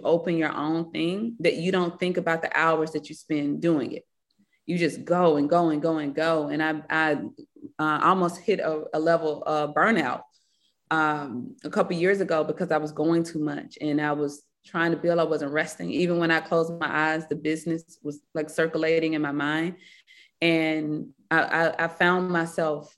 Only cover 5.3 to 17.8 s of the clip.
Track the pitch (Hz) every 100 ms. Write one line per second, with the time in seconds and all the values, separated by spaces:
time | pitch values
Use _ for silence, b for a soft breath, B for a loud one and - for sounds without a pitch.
5.3 | 147 147 170 170 151 165 160 143 143 160
6.3 | 160 147 151 156 156 - 160 156 147 -
7.3 | - - - - - 156 151 165 190 175
8.3 | 175 - 185 156 156 156 156 160 170 156
9.3 | 147 - 151 151 147 190 220 135 - -
10.3 | _ _ _ _ _ _ 160 156 151 143
11.3 | 120 - - 147 208 190 175 180 202 170
12.3 | 165 151 151 180 156 151 151 156 170 165
13.3 | 160 151 143 - - 151 147 151 147 147
14.3 | 143 _ _ - 175 165 165 170 170 160
15.3 | 151 143 151 170 - 175 - 175 175 165
16.3 | 160 160 165 165 170 156 151 156 160 160
17.3 | 151 151 160 160 165